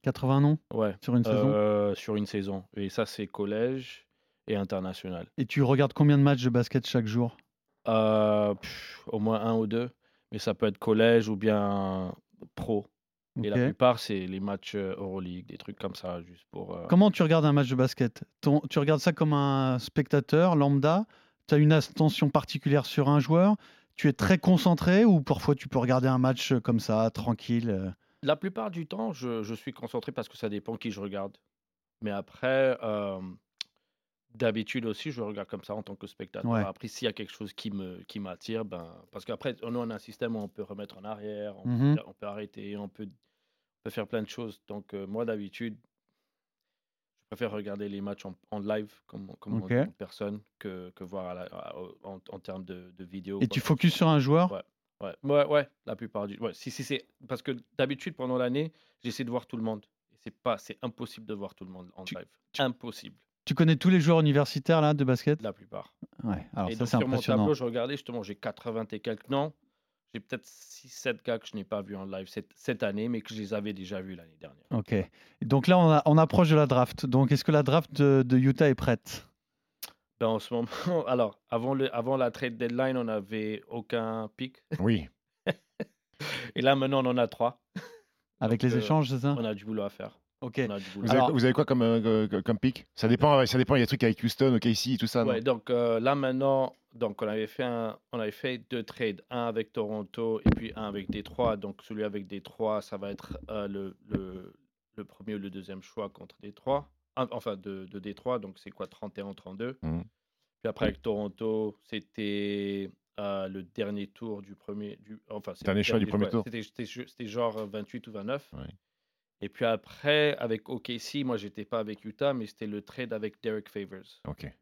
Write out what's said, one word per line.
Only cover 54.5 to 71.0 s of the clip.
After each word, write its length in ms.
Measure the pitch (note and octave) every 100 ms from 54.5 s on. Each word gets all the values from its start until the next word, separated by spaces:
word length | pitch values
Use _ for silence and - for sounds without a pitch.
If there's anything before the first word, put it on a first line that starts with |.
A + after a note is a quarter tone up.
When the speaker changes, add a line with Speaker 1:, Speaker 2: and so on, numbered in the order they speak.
Speaker 2:
Ouais. 100 | G3 - _ _ _
Ouais, 120 | G2 -
ouais, 200 | C#3 C#3+
ouais, 240 | D3 D3 C#3 _
la 100 | -
plupart 320 | A2 A2+ G#2+ G2+
du, 120 | G2
ouais, 160 | A2+
si, 160 | - C3+
si, 120 | -
c'est, 240 | C3 C3+ - _ -
parce 140 | B2+
que 120 | - B2 _ -
d'habitude, 380 | C3 C#3 F#3+ D#3
pendant 220 | B2+ B2+
l'année, 340 | B2 C3+ D#3+ _ _ _
j'essaie 200 | A#2+ A2
de 60 | A#2+
voir 140 | A#2+ -
tout 120 | A#2
le 40 |
monde. 220 | A2 G#2 _ _ _
Et 20 | _
c'est 120 | -
pas, 220 | _ B2+ G#2+
c'est 220 | - -
impossible 460 | B2 - A#2+ - A2
de 80 |
voir 200 | G#2+ G2
tout 120 | _ F#2
le 40 |
monde 200 | F#2 F2+ -
en 80 |
Speaker 1:
Tu, 100 | F#2
Speaker 2:
live. 100 | F2+ F2+ _ _
Speaker 1:
tu, 100 | -
Speaker 2:
Impossible. 520 | C3+ B2 A#2 - - - _ _
Speaker 1:
tu 80 | -
connais 220 | C3+ D#3+ D#3
tous 140 | F3+
les 100 | F#3
joueurs 200 | D3+ E3
universitaires, 600 | D3+ C#3+ C#3+ C#3+ C3 E3
là, 140 | D3+
de 100 | D3+
basket ? 380 | C3 B2 - D#3
Speaker 2:
La 100 | G#3+
plupart. 400 | - F#2+ G2+ - _ - -
Speaker 1:
Ouais, 220 | A#2 F2+ -
alors 160 | - F#2
Speaker 2:
Et 20 |
Speaker 1:
ça, 60 | A2+
Speaker 2:
donc, 100 | A#2+
Speaker 1:
c'est 80 | B2
Speaker 2:
sur 40 |
mon 120 | B2+
Speaker 1:
impressionnant. 260 | B2+ - A#2+
Speaker 2:
tableau, 100 | G#2
je 120 | -
regardais 280 | B2 A#2+ B2
justement, 300 | C#3+ - A#2+
j'ai 140 | G2+ G2+
quatre-vingts 500 | A2 - A#2+ A2+ A2
et 100 | G#2+
quelques 280 | A#2 A2 -
noms. 240 | C#3 D3+ - _ _ _ _ _
J'ai 60 | A#2+
peut-être 260 | _ B2 -
six, 420 | - - - C3
sept 340 | -